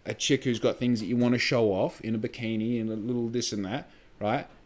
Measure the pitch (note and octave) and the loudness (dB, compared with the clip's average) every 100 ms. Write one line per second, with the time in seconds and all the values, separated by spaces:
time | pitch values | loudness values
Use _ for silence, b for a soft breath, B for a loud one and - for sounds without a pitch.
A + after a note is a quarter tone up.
0 | - G#2+ - C3+ C3 A2 A#2+ - B2 A2+ | -8 -4 0 2 2 2 0 2 2 2
1 | G2+ A#2+ A#2+ A#2+ - B2 A2 F#2+ D#3+ - | 2 2 4 2 2 4 4 4 0 -2
2 | A2+ A2+ A#2+ - A2+ A2 A2+ A#2+ A2 A2 | -4 -4 -4 -4 -4 -2 0 0 -2 -4
3 | A#2 A#2+ A#2 A#2+ - G#2 F#2+ C#3 - b | -2 -2 0 -2 -2 -4 -4 -6 -8 b
4 | b - G#2 B2+ - - | b -4 -2 -2 -4 -16